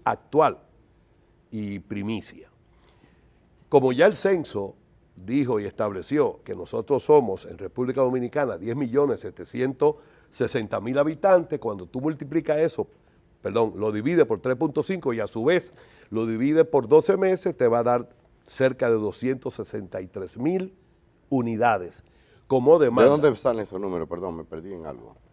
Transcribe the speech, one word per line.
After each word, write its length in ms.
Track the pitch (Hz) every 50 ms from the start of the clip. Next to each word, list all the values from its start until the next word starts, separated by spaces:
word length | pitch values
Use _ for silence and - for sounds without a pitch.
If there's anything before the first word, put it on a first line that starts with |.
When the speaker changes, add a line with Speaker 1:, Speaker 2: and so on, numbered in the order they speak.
| -
Speaker 1:
actual 540 | - 107 - _ _ - 151 151 127 - - _ _ _ _ _ _ _ _ _ _ _ _ _ _ _ _ _ -
y 300 | 117 107 104 101 101 95
primicia. 680 | - - 104 101 98 107 113 98 - - - 82 - _ _ _ _ _ _ _ _ _ _ _ _ _ _ _ _ _ _ _ _ _ _ _ _ -
Como 240 | 151 139 131 127
ya 140 | 127 127 170
el 80 | 214 180
censo 600 | - - 196 196 170 135 - - 104 98 98 - _ _ _ _ _ _ _ _
dijo 440 | 90 92 98 127 147 135 123 117 104
y 40 | 101
estableció 760 | 95 - - 110 104 98 92 82 - 139 151 135 104 - - -
que 100 | - 101
nosotros 480 | 90 85 - 120 117 110 - 139 123 -
somos 400 | - 151 147 123 101 95 - -
en 120 | - 85 -
República 420 | 98 90 - 123 127 123 120 135
Dominicana 560 | 131 127 131 127 123 117 - 147 143 120 98 82
diez 180 | 95 117 120
millones 440 | 143 139 113 117 139 147 139 110 -
setecientos 760 | - 92 - - 87 - - 120 127 135 131 - 147 151 147 - - _ _ _ _ _
sesenta 500 | - - 123 107 - 123 107 98 - 98
mil 180 | 101 123 131 143
habitantes, 600 | 143 156 160 - - 190 185 180 165 - 156 123
cuando 280 | - 113 101 92 90
tú 140 | - - 127
multiplicas 580 | 135 156 156 139 151 135 151 165 147 156 151 151
eso, 280 | 160 151 - - 95 - _ _ _ _ _ _ _ _ _ _
perdón, 320 | - 98 98 117 113 107 87
lo 160 | 95 107 110
divide 320 | 107 107 110 147 175 165 135
por 140 | - 110 92
tres 160 | - 127 127
punto 260 | - 160 156 - 156
cinco 300 | 143 - 190 175 - 135 117
y 60 | 113
a 60 | 104
su 180 | 98 - 113 113
vez 280 | 151 180 170 - - - - - _ _ - - -
lo 160 | 104 110 113
divide 380 | 113 113 110 131 143 156 160 160
por 220 | 160 - 139 117 107
doce 280 | 143 160 - - 190
meses, 400 | 185 190 190 185 180 - 185 147
te 100 | - 127 117
va 100 | 117 120
a 20 |
dar 260 | 117 120 123 120 117 - - _ _ _ _ _ _
cerca 420 | - - - 131 131 127 - 131 117
de 60 | 113
doscientos 580 | 110 107 101 - - 123 127 135 123 - - -
sesenta 460 | - 110 - - 107 98 90 - 95
y 60 | 95
tres 300 | 92 - 98 95 - -
mil 380 | 110 127 160 185 190 190 185 - _ _ _ _ _ _ _ _ _ _ -
unidades 760 | 139 131 117 117 113 107 120 117 107 92 90 85 - - - _ _ _ _ _ _ _ _
como 320 | - 135 131 123 143 165 165
demanda. 380 | 147 123 117 127 113 135 143
Speaker 2:
¿De 60 | 151
dónde 160 | 151 143 113 -
salen 240 | - 131 117 110 101
esos 160 | - 95 92
números? 280 | 101 95 90 85 80 78
Perdón, 280 | 87 87 95 90 82
me 80 | 82 76
perdí 280 | - 80 80 82 98
en 140 | 95 85 80
algo. 300 | 76 65 58 57 57 - _ _ _